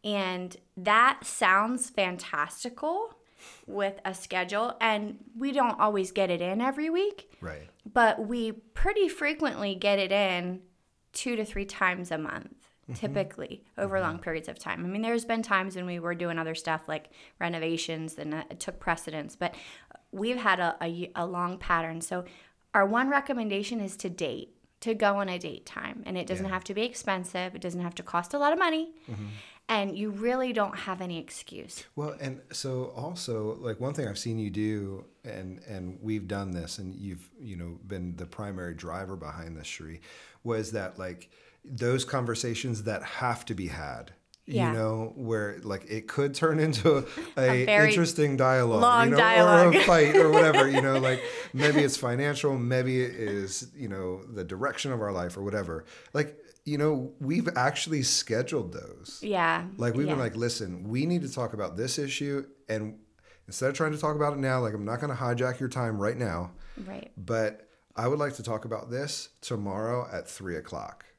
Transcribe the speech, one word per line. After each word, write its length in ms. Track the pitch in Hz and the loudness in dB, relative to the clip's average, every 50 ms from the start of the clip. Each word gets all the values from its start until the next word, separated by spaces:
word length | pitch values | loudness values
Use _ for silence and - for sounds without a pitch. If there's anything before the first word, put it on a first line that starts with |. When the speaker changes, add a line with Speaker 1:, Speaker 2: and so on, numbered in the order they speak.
| - | -4
Speaker 1:
And 520 | 208 208 202 190 185 185 180 180 180 - - _ _ _ | -2 -2 -2 -2 -2 -4 -4 -8 -10 -12 -18 _ _ _
that 480 | 185 180 208 208 226 247 269 269 - - | -4 2 4 6 8 8 6 4 2 -8
sounds 640 | - - - 214 185 190 196 214 226 254 240 - - | -10 -2 2 6 6 6 6 6 2 0 -2 -4 -4
fantastical 1200 | - - 190 180 180 180 - - - 147 147 - - - - 247 240 - 302 311 349 403 453 440 - _ _ _ _ _ - - - - _ | -2 0 0 0 -2 -6 -8 -4 -2 -2 -2 -2 -4 -10 -10 -10 -8 -4 -4 -2 -2 -2 -4 -6 -10 _ _ _ _ _ -20 -20 -20 -20 _
with 340 | - 196 202 202 196 196 196 _ | -8 -2 -2 -2 -2 -2 -4 _
a 100 | 190 185 | -8 -8
schedule, 640 | 185 - - 185 185 180 180 202 208 233 240 - - | -8 -10 -4 -2 -2 -2 0 0 0 0 -2 0 0
and 380 | 226 226 214 208 208 208 - - - - - | 2 2 2 2 -2 -6 -10 -12 -18 -18 -8
we 160 | 226 269 277 | -4 -4 0
don't 260 | 277 277 254 233 208 - | 2 4 4 4 4 2
always 320 | 208 214 208 196 185 185 | 2 2 4 2 -2 0
get 180 | - 202 190 180 | 0 0 2 2
it 100 | 175 170 | 0 -2
in 200 | 175 180 196 220 | 0 -2 0 0
every 300 | 240 269 269 285 302 320 | 0 0 0 0 -2 0
week. 400 | 320 359 392 415 403 - - _ - _ | 0 0 0 0 -4 -6 -20 _ -18 _
Speaker 2:
Right. 280 | - 165 156 147 - - _ _ _ | -12 -12 -12 -12 -14 -18 _ _ _
Speaker 1:
But 420 | 214 - 247 233 220 - - 220 | -2 4 6 6 6 4 2 -4
we 260 | 208 240 240 226 220 | -6 -4 -4 -4 -4
pretty 560 | 214 220 _ _ _ - - 381 415 415 381 320 | -6 -8 _ _ _ 4 4 4 6 4 2 2
frequently 680 | - - 302 285 311 302 311 262 - - 202 202 190 | 2 -2 -2 -2 0 0 -2 -2 -2 -2 -4 -4 -4
get 240 | 180 196 202 202 196 | 0 2 2 4 2
it 120 | 190 185 | 2 2
in 500 | 196 202 202 190 180 175 175 180 180 185 - _ _ _ _ _ _ _ _ _ | 2 2 2 2 0 0 -2 -4 -6 -8 -12 _ _ _ _ _ _ _ _ _
two 240 | - - - 254 240 | -10 -6 -4 -2 -2
to 80 | 220 214 | -2 -4
three 200 | 214 - 196 196 | -6 -6 -8 -8
times 440 | 196 - - 196 185 180 185 180 175 | -8 -2 0 0 0 0 0 -6 -6
a 80 | 160 160 | -6 -4
month, 360 | 156 - - - - - - _ _ _ _ _ | -4 -6 -8 -10 -12 -16 -20 _ _ _ _ _
Speaker 2:
Mm-hmm. 120 | _ - 123 | _ -14 -10
Speaker 1:
typically, 720 | - - 131 139 202 - - - - - - - - _ _ _ - | -6 -6 -4 -2 -2 -4 -4 -6 -12 -12 -12 -14 -18 _ _ _ -6
over 160 | - 196 196 | -4 -2 -2
Speaker 2:
Mm-hmm. 60 | 190 185 | 0 0
Speaker 1:
long 140 | 160 160 180 | -2 -4 -4
periods 300 | - 175 160 156 156 - | -6 -6 -6 -6 -8 -10
of 100 | - - | -14 -10
time. 260 | - - - - 170 | -8 -8 -6 -6 -6
I 40 | 180 | -4
mean, 140 | 190 208 | -4 -2
there's 220 | 226 226 233 233 233 | -2 0 0 -2 0
been 180 | 233 226 226 | -2 -2 -2
times 340 | 220 - 202 185 190 196 185 | 0 0 0 0 0 -2 -6
when 100 | 180 180 | -8 -6
we 140 | 180 175 170 | -6 -6 -4
were 160 | 165 170 175 | -4 -4 -4
doing 200 | 170 175 170 165 | -4 -4 -2 -2
other 200 | 165 160 160 160 | -2 -4 -4 -6
stuff 260 | 160 - 165 160 160 - - | -6 -4 -4 -4 -4 -4 -8
like 220 | 156 151 - - - - - - _ _ | -8 -8 -8 -14 -20 -20 -20 -20 _ _
renovations, 760 | 175 170 175 165 160 165 165 160 - - 165 160 160 160 160 - | -4 -4 -4 -2 -2 -2 -2 -2 -4 -6 -6 -6 -6 -8 -10 -10
and 160 | 151 151 151 | -8 -6 -6
it 240 | 160 - - - - | -8 -8 -10 -12 -10
took 220 | - - 185 - | -10 -10 -10 -6
precedence, 560 | - 185 165 165 - 160 156 156 147 - - | -4 -4 -4 -4 -4 -8 -8 -8 -10 -10 -8
but 180 | _ 180 165 - - - - - - - _ - - _ _ | _ -6 -6 -6 -8 -18 -20 -20 -20 -20 _ -20 -20 _ _
we've 260 | - 190 208 233 254 | -6 -4 -2 -2 -2
had 220 | 247 220 208 185 180 | 2 2 2 4 4
a, 180 | 175 170 - - | 2 0 0 -2
a 80 | 170 170 | -4 -4
y-, 220 | 170 170 180 - - | -4 -6 -8 -8 -4
a 100 | 180 170 | -4 -4
long 340 | 185 180 175 175 175 185 185 | -4 -2 -2 -2 -4 -4 -6
pattern. 420 | - - 175 165 165 165 165 165 | -2 0 0 0 0 -4 -6 -8
So 240 | 165 - 185 180 180 180 - - - _ _ _ _ _ - | -6 -6 -6 -6 -6 -8 -16 -20 -20 _ _ _ _ _ 4
our 100 | 208 196 | 4 4
one 240 | 196 220 240 262 269 | 4 4 2 2 4
recommendation 720 | 285 285 277 285 269 240 220 214 202 196 208 208 240 226 | 2 0 0 0 -4 -2 -2 -2 -2 -2 -4 -4 -4 -4
is 160 | 202 190 185 - | -6 -6 -8 -8
to 120 | - 180 | -8 -8
date, 460 | 175 - 165 139 120 - - - _ _ _ _ _ _ | -4 -4 -4 -4 -4 -8 -10 -14 _ _ _ _ _ _
to 140 | - 233 226 | -4 -4 0
go 220 | 214 214 202 202 202 | 2 2 2 2 2
on 100 | 202 185 | -2 -2
a 100 | 180 180 | -4 -6
date 260 | 180 - - - - | -8 -10 -12 -12 -16
time. 380 | - - - - - - 233 - | -12 -10 -10 -10 -8 -10 -10 -8
And 120 | - 185 180 | -6 -6 -6
it 80 | 175 | -4
doesn't 200 | - 185 185 196 | -4 -4 -4 -2
Speaker 2:
Yeah. 40 | 190 | -4
Speaker 1:
have 120 | 185 185 - | -4 -6 -6
to 100 | - 196 | -6 -4
be 80 | 202 | -4
expensive. 720 | 226 247 240 - - 208 196 185 180 180 - 180 180 185 185 | -4 -4 -6 -8 -4 -4 -4 -4 -4 -6 -6 -6 -6 -6 -8
It 60 | 180 | -8
doesn't 200 | - 180 175 180 | -8 -6 -4 -4
have 120 | 175 175 175 | -6 -6 -8
to 80 | - | -10
cost 320 | 180 - - 170 175 - - | -10 -2 -2 -2 -2 -2 -2
a 40 | 285 | 2
lot 140 | 285 294 | 2 2
of 60 | 320 349 | 4 4
money. 340 | 381 339 320 320 320 320 - - - - | 2 2 2 0 -4 -6 -10 -20 -14 -12
Speaker 2:
Mm-hmm. 180 | 110 101 104 104 107 107 - - - - _ - | -10 -10 -8 -10 -12 -14 -16 -20 -20 -18 _ -2
Speaker 1:
And 280 | 226 208 202 202 180 | -2 0 0 -2 -4
you 140 | 196 208 214 | -4 -6 -6
really 420 | 202 202 220 240 247 262 254 254 | -6 -2 -2 0 0 0 -2 0
don't 240 | 226 220 202 202 - | 0 0 0 0 -2
have 240 | - - 196 185 185 | -8 -6 -8 -6 -6
any 180 | 185 185 170 165 | -6 -8 -8 -8
excuse. 680 | - - - - - - - - - - - - - - _ | -10 -12 -16 -16 -16 -16 -16 -16 -14 -14 -16 -16 -18 -12 _
Speaker 2:
Well, 220 | 147 147 151 147 - | -8 -6 -6 -8 -8
and 200 | 139 135 131 131 - _ | -8 -8 -8 -10 -14 _
so 360 | - - - 135 131 127 127 127 - | -10 -8 -6 -4 -4 -4 -4 -6 -8
also, 580 | 117 135 165 175 175 - 131 117 110 107 107 113 - | -8 -8 -8 -8 -8 -6 -4 -4 -2 -2 -4 -6 -4
like, 180 | 131 120 107 - | -6 -8 -6 -4
one 160 | 127 135 143 | -6 -4 -4
thing 140 | 156 135 104 | -4 -4 -4
I've 100 | 101 - | -4 -6
seen 220 | - 117 113 113 | -6 -4 -4 -2
you 100 | 107 101 | -4 -4
do, 540 | 90 104 107 107 107 104 101 98 98 95 92 - _ _ - | -2 -2 0 0 -2 -2 -4 -6 -8 -12 -14 -18 _ _ -14
and, 360 | 117 107 92 92 92 92 - - - | -12 -12 -10 -10 -12 -14 -14 -14 -12
and 300 | 104 92 90 90 92 - | -10 -10 -10 -10 -10 -8
we've 240 | 107 110 110 107 95 | -6 -4 -4 -4 -4
done 240 | 90 104 101 98 95 | -6 -6 -6 -4 -4
this, 280 | 90 87 85 85 - - | -6 -6 -6 -8 -10 -10
and 180 | 98 92 95 | -10 -12 -10
you've, 340 | 90 98 98 90 85 - - _ 226 | -10 -10 -10 -10 -12 -16 -20 _ -18
you 160 | 139 107 95 | -14 -12 -10
know, 220 | 85 85 85 85 - - | -10 -10 -10 -12 -14 -12
been 300 | 95 101 92 90 90 87 | -10 -8 -6 -6 -6 -8
the 100 | 87 90 | -8 -12
primary 480 | 85 - - 104 101 98 92 90 87 82 | -12 -10 -10 -8 -8 -8 -8 -8 -8 -8
driver 400 | 78 87 85 80 95 98 92 95 | -10 -8 -8 -8 -8 -8 -8 -10
behind 420 | 87 78 73 76 87 82 82 82 | -10 -10 -12 -12 -12 -12 -12 -12
this, 120 | 78 76 - | -12 -12 -12
Sheree, 320 | - - 80 78 80 78 - - - - - - - _ | -12 -12 -12 -14 -14 -16 -18 -20 -20 -20 -20 -20 -20 _
was 300 | _ 120 113 110 107 101 | _ -4 -2 -2 -4 -4
that, 260 | 113 107 95 92 90 101 | -6 -6 -6 -6 -8 -8
like, 320 | 95 92 87 87 - _ _ _ _ - _ _ - | -10 -10 -10 -12 -18 _ _ _ _ -20 _ _ -16
those 400 | - 135 120 120 120 131 131 127 | -14 -8 -2 0 2 2 0 0
conversations 800 | - 147 135 120 117 113 113 - 120 113 - - 127 117 104 | -2 -2 -2 -2 -2 -2 -2 -2 -4 -4 -4 -4 -4 -4 -4
that 220 | 101 110 104 92 - | -2 -4 -4 -4 -6
have 400 | - - - 127 120 120 120 - | -8 -6 -2 -2 -2 -2 -2 -6
to 80 | - 113 | -8 -6
be 140 | 92 92 82 | -6 -4 -6
had, 420 | 69 78 76 71 64 57 - - - _ _ _ - _ _ | -6 -8 -8 -8 -10 -10 -12 -16 -20 _ _ _ -20 _ _
Speaker 1:
Yeah. 260 | - - 220 - 113 | -2 0 0 2 2
Speaker 2:
you 40 | 113 | 0
know, 360 | 113 110 110 110 113 110 110 - | 0 0 0 0 -2 -4 -6 -8
where, 440 | 135 123 113 113 107 104 101 95 87 | -8 -4 -2 -2 -2 -2 -4 -6 -8
like, 260 | 87 107 98 98 - - | -6 -6 -6 -6 -6 -6
it 200 | 107 107 107 - | -8 -6 -6 -4
could 260 | - 143 143 139 139 | -2 0 0 0 0
turn 240 | - 165 160 151 160 | 2 2 2 4 4
into 480 | 156 160 139 110 95 165 147 135 - - - - | 2 2 2 4 6 6 6 6 2 -4 -8 -10
Speaker 1:
<laughs> 140 | - - - | -10 -6 0
Speaker 2:
a 260 | - 131 127 127 127 | 4 4 6 6 4
Speaker 1:
A 20 | 127 | 4
very 240 | - 208 208 214 214 | 6 8 8 8 8
Speaker 2:
interesting 460 | 214 175 170 165 - 160 151 143 135 | 8 6 4 2 4 4 4 4 6
dialogue, 460 | 131 131 131 131 131 123 117 113 - | 4 6 6 6 6 6 6 6 6
Speaker 1:
long 220 | 233 240 240 233 233 | 8 8 8 8 8
Speaker 2:
you 60 | 233 | 8
know, 40 | 233 - | 8 8
Speaker 1:
dialogue. 580 | 226 220 226 220 214 - 208 - 180 175 170 | 8 8 10 10 10 10 12 12 12 10 10
Speaker 2:
or 20 | 381 | 8
a 40 | - | 8
fight 320 | - 175 165 147 147 151 | 10 10 10 10 10 10
or 120 | 392 160 156 | 10 10 10
whatever, 380 | - - - 156 - - 135 139 | 10 10 10 10 10 8 6 6
you 140 | 139 131 | 6 4
Speaker 1:
<laughs> 40 | 135 | 4
Speaker 2:
know, 120 | 135 135 135 | 4 4 4
like, 240 | 131 131 127 127 - - - - - - - | 4 4 2 2 -2 -6 -6 -8 -10 -6 0
maybe 280 | 131 147 147 143 151 | 4 4 6 8 6
it's 140 | 147 127 - | 6 4 2
financial, 600 | - 135 120 120 131 143 147 143 131 - 147 139 127 | 0 0 0 0 2 2 0 0 2 2 2 2 2
maybe 420 | 120 123 127 127 127 127 127 127 | 2 2 2 2 2 2 2 2
it 120 | 127 120 113 | 0 0 -2
is, 560 | 113 110 104 101 101 98 98 - - 127 123 - | -4 -4 -2 -2 -2 -2 -4 -6 -8 -10 -10 -12
you 120 | 147 127 101 | -10 -8 -8
know, 360 | 98 95 92 92 90 95 - | -6 -4 -4 -4 -6 -6 -10
the 180 | 117 117 101 | -10 -8 -8
direction 480 | 90 85 95 92 127 139 - - - 139 | -6 -6 -4 -2 -2 -4 -2 -4 -4 -4
of 80 | 127 113 | -2 -2
our 120 | 107 101 | -2 -2
life 240 | 98 90 87 87 87 | -2 -2 -4 -4 -4
or 60 | 98 | -6
whatever. 420 | 98 101 101 104 95 85 82 80 80 - - - - - | -4 -2 -2 -2 -4 -4 -6 -8 -10 -12 -20 -20 -20 -4
Like, 240 | - 147 147 151 - - - - _ _ _ | -2 -2 -2 -2 -6 -18 -20 -20 _ _ _
you 140 | 147 147 143 | -6 -2 0
know, 340 | 147 156 151 131 127 131 - - | 2 2 2 0 -4 -8 -10 -6
we've 280 | 139 135 165 233 233 170 175 | -2 0 0 2 0 0 2
actually 460 | 131 123 147 156 - - 160 160 143 | 2 2 2 2 0 -2 -2 0 0
scheduled 680 | 123 - - - - - 110 117 135 - 160 139 104 87 | 2 2 2 0 0 0 0 0 0 -2 -2 -4 -4 -4
those. 480 | - - - - - - - - - - | -8 -12 -14 -14 -18 -16 -16 -18 -14 -10
Speaker 1:
Yeah. 440 | - 214 202 180 170 165 165 170 175 185 196 | -4 -2 0 2 2 2 2 0 -2 -8 -6
Speaker 2:
Like, 180 | 110 117 120 113 | -2 -2 0 0
we've 120 | 131 147 | 0 0
been 100 | 175 160 | 0 0
Speaker 1:
Yeah. 60 | 135 | 0
Speaker 2:
like, 140 | 123 110 - | 0 -2 -2
"Listen, 520 | 110 117 120 113 - 110 90 90 90 90 107 | -2 -2 -2 -2 -4 -6 -6 -6 -8 -6 -4
we 180 | 113 127 147 | -2 0 2
need 160 | 165 180 175 | 2 2 0
to 100 | 143 131 | 0 -2
talk 220 | - 135 120 110 - | -4 -4 -4 -4 -4
about 220 | 104 98 82 82 | -4 -6 -4 -2
this 220 | 92 117 127 - - | -4 -2 -2 -2 -4
issue, 460 | 143 139 135 - 147 143 143 139 135 - - _ _ - | -4 -4 -4 -4 -2 -2 -2 -4 -4 -8 -18 _ _ -4
and 300 | 110 107 107 107 107 - _ _ _ _ _ - - _ _ - | -4 -4 -4 -6 -8 -14 _ _ _ _ _ -20 -20 _ _ -12
instead 200 | - - 127 135 | -6 0 0 0
of 60 | 135 | 0
trying 140 | - 160 156 | 0 -2 -2
to 60 | 151 147 | 0 0
talk 160 | - 151 151 | -2 -2 0
about 160 | 147 147 147 143 | 2 0 0 0
it 40 | 139 | 0
now, 220 | 135 131 131 127 | 0 2 2 2
like, 120 | 120 107 104 | 0 0 -2
I'm 100 | 104 101 | -4 -4
not 160 | 107 117 120 | -4 -4 -4
gonna 140 | 147 143 127 | -4 -4 -4
hijack 420 | 120 131 120 123 117 127 127 120 123 | -2 0 0 2 2 0 0 0 -2
your 80 | 135 120 | -6 -4
time 300 | - 131 120 113 107 101 | -2 -2 -2 -2 0 0
right 160 | 98 107 123 | 0 0 0
now. 360 | 123 123 101 82 85 90 87 - - - - - - 196 | 0 -2 -2 -2 -2 -4 -6 -10 -16 -18 -16 -14 -14 -12
Speaker 1:
Right. 240 | 185 196 - - - _ | -12 -12 -12 -14 -14 _
Speaker 2:
But 520 | - 95 87 113 113 110 107 107 - - _ _ _ _ _ _ | -14 -6 -2 0 0 0 0 -2 -6 -20 _ _ _ _ _ _
I 100 | - 113 127 | -2 0 0
would 100 | 143 147 | 0 0
like 140 | 147 139 - | 0 -2 -2
to 80 | - 107 | -6 -6
talk 200 | 120 110 110 - | -4 -4 -4 -4
about 260 | 113 110 107 - 120 | -6 -6 -6 -6 -6
this 380 | 117 131 139 147 - - - - _ _ | -6 -6 -6 -6 -8 -8 -10 -12 _ _
tomorrow 680 | - - 123 104 101 101 95 101 110 117 120 123 120 - | -8 -6 -6 -4 -4 -4 -4 -4 -2 -2 -2 -2 -4 -4
at 160 | 101 85 - - | -8 -8 -8 -10
three 280 | - - 98 90 85 | -14 -10 -6 -6 -6
o'clock." 480 | 78 - - - 67 50 - - - - _ _ | -6 -6 -8 -10 -10 -10 -10 -14 -18 -20 _ _